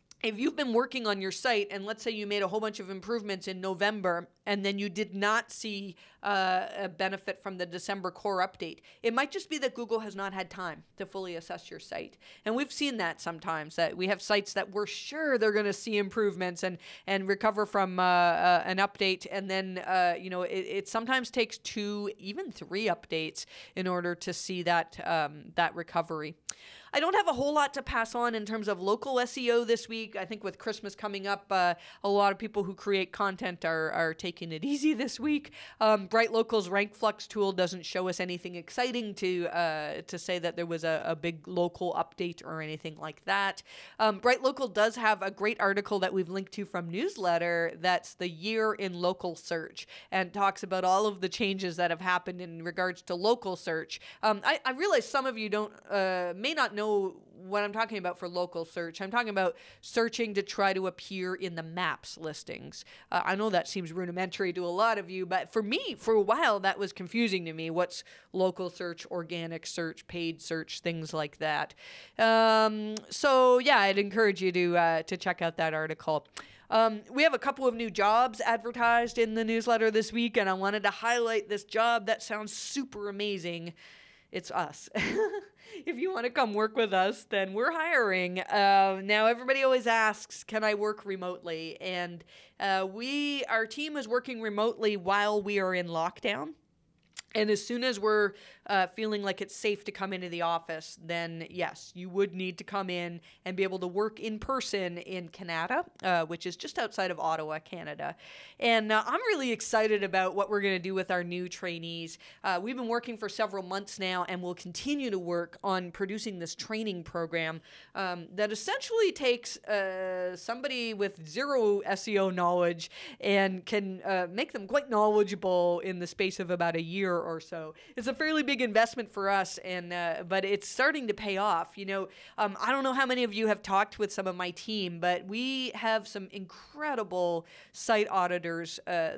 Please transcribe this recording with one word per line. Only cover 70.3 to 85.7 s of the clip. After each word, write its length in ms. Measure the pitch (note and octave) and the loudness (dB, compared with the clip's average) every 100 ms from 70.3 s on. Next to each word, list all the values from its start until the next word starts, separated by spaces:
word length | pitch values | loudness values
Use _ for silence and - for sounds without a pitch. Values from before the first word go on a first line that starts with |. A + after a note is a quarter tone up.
| E3 | -4
search, 400 | - E3 D#3 - | -4 -4 -4 -6
things 320 | F3 E3 D#3 | -4 -4 -4
like 260 | D#3+ D3 - | -4 -4 -2
that. 340 | D#3 D3+ D3+ - - - - - | -2 0 -4 -8 -20 -18 -8 2
Um, 760 | A3+ A3+ A3+ A3 A3 G#3+ G#3+ G#3+ - | 6 6 6 6 4 2 -4 -6 -8
so 480 | - C#4+ C4 B3+ B3 | 0 6 8 8 8
yeah, 220 | B3+ B3 | 8 6
I'd 180 | G3 G3 | 6 4
encourage 420 | G3+ G#3 G#3+ F3 | 2 4 4 4
you 100 | F#3 | 2
to, 260 | F3+ F3 F3 | 4 4 6
uh, 240 | E3 D#3+ | 6 4
to 140 | - F#3 | 0 -4
check 240 | F#3+ F3+ | -2 0
out 160 | E3+ E3 | 0 0
that 160 | D#3+ | 0
article. 540 | D#3 D#3 D#3 - D3+ - - - - - | 0 -2 -4 -2 -2 -2 -16 -16 -16 2
Um, 320 | A3 A3+ G#3+ - | 4 4 2 -4
we 120 | C4 | 4
have 100 | D#4 | 4
a 60 | B3+ | 4
couple 280 | C4+ C4 C4 | -2 2 2
of 60 | |
new 160 | A3+ A3+ | 2 -2
jobs 500 | F#3+ G3+ A3+ B3+ G#3+ | 2 4 6 4 2
advertised 760 | A#3 A3+ A#3+ A#3+ A#3 A#3 A#3+ A#3+ | 0 0 -2 2 4 6 4 2
in 160 | A3+ | 2
the 100 | A3 | 2
newsletter 460 | A3 A3+ A#3 A3+ A3 | 0 2 4 4 4
this 240 | A3 A3 | 4 2
week, 240 | A#3 A#3 A3+ | 2 2 4
and 100 | F#3+ | 2
I 60 | |
wanted 300 | F#3+ G3 G#3 | 2 2 2
to 80 | G3+ | 0
highlight 580 | - A3+ A#3+ A#3 A3 G#3 | 2 2 2 2 0 0
this 140 | G#3 | -6
job 420 | - A3+ A#3 A#3 G3+ | -2 2 4 4 2
that 160 | G#3+ | -2
sounds 320 | - G#3+ G#3+ | -2 -6 -6
super 560 | - - C#4 C4+ G#3 G3+ | -8 -6 -6 -6 -6 -6
amazing. 640 | G3+ G#3 G3 E3+ E3+ E3+ E3+ - - - - _ | -4 -2 -2 -4 -6 -8 -12 -20 -20 -20 -20 _
It's 200 | C#3 - | -10 -4
us. 380 | - D3+ - - | -4 -4 -6 -6
<laughs> 60 | - - G#4 G#4+ G#4 - _ - | -2 0 0 0 -2 -10 _ -18